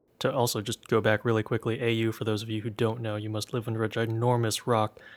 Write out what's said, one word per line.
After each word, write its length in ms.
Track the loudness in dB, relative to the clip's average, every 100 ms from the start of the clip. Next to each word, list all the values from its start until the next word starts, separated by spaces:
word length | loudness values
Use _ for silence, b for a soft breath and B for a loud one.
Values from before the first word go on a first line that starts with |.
| _ -2
To 120 | 0
also 300 | 2 0 0
just 260 | -4 -6 0
go 140 | 2
back 240 | 4 2 2
really 180 | 2
quickly, 380 | 2 -2 -2 -2
A 80 | 0
U, 220 | 0 0
for 120 | -2
those 200 | -2 -2
of 80 | -2
you 100 | -6
who 80 | -4
don't 320 | 0 0 0
know, 140 | -4 -6
you 160 | -4
must 200 | -6 -4
live 160 | -4 -4
under 160 | -2
a 60 | -2
ginormous 800 | 0 -2 2 2 4 2 0 2
rock. 320 | 2 2 -2 B